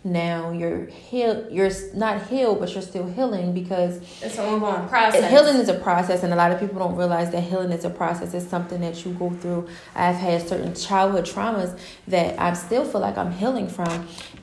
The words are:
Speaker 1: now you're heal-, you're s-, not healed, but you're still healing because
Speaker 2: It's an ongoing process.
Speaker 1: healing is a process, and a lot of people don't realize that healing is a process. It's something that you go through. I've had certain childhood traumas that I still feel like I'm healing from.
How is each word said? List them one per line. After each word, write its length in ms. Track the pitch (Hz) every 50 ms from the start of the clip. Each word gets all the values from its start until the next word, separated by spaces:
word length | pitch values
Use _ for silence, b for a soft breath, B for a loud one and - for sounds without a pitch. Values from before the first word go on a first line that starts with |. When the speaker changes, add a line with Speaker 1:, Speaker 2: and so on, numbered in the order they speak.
| -
Speaker 1:
now 480 | 190 175 170 170 170 170 165 165 170
you're 340 | 170 170 170 170 170 170 170
heal-, 600 | - - - - - 240 247 240 226 208 - - -
you're 160 | - 190 190
s-, 260 | 190 190 - - -
not 300 | - 196 220 220 202 202 - -
healed, 320 | 254 269 254 226 196 185
but 120 | 180 175
you're 80 | - 196
still 260 | 185 - - 190 175
healing 460 | 175 180 233 262 247 208 185 180 180
because 480 | 180 180 180 - 196 180 175 175 175 175 B B B B
Speaker 2:
It's 160 | - 220 220 226
an 80 | 202
ongoing 420 | 214 214 214 208 208 185 180 175 -
process. 420 | - 233 226 220 - 269 220 185
Speaker 1:
healing 260 | 254 285 302 294 277
is 120 | 254 220 202
a 60 | 180
process, 480 | 185 - 190 180 175 180 180 180 175
and 100 | 180 175
a 40 | 175
lot 140 | 170 175 175
of 80 | 180 180
people 180 | 208 196 196 190
don't 180 | 185 175 175
realize 340 | 175 180 175 175 170 175 175
that 100 | 175 175
healing 280 | 175 175 185 185 185 180
is 140 | 175 170 -
a 60 | 170
process. 420 | 175 - 175 165 170 175 175 170
It's 160 | - 180 180 -
something 320 | 185 175 175 - 180 175
that 240 | 175 165 165 - -
you 80 | 180
go 160 | 180 175 180 175
through. 400 | 175 175 - 175 175 175 175 170 B B B B B
I've 220 | - 180 180 180
had 320 | 180 202 175 170 170 170 -
certain 260 | 185 - - 175 175
childhood 520 | - - - 202 190 190 196 196 180 170
traumas 520 | - - 196 214 226 226 202 180 175 180 B B B B B B -
that 320 | 185 175 165 - - -
I 140 | 175 175 175
still 320 | 175 - - 220 254 285
feel 160 | - - 202
like 160 | - 101 - -
I'm 140 | 180 175
healing 360 | 175 180 202 247 262 233 196 180
from. 400 | - - 175 170 170 170 B B B B B B B B